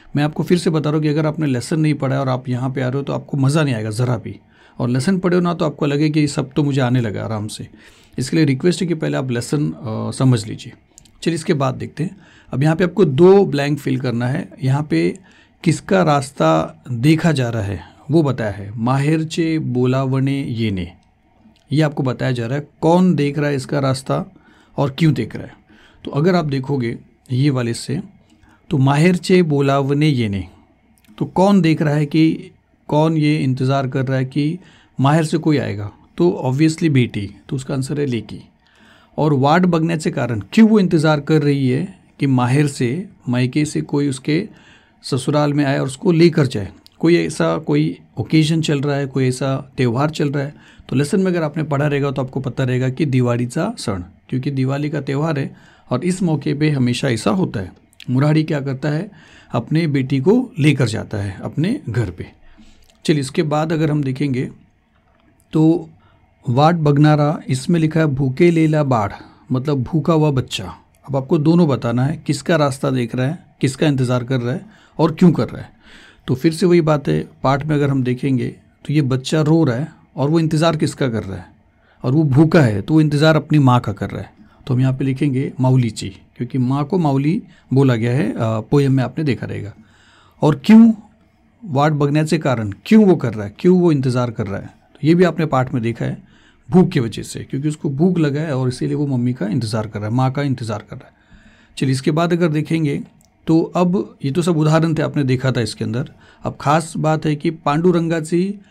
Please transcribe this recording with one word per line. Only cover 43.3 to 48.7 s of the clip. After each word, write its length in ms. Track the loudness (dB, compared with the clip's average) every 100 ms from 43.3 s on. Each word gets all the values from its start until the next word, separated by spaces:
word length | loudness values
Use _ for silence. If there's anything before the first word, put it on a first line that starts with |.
| 0 0 0 -2
से 160 | -4
कोई 280 | -4 -2 -2
उसके 400 | -4 -2 -2 -4 -12 -20 -20 _ _
ससुराल 500 | -6 -4 0 0 0
में 120 | 0 0
आए 140 | 0
और 60 | -4
उसको 260 | -4 0
लेकर 360 | 4 4 4 0
जाए, 240 | -2 -8 -14 _ -4
कोई 160 | 2 2
ऐसा 420 | 0 -2 -2 -2
कोई 420 | -2 -2 -2 -4 -14 -10
ओकेजन 440 | 0 2 2 2
चल 200 | 0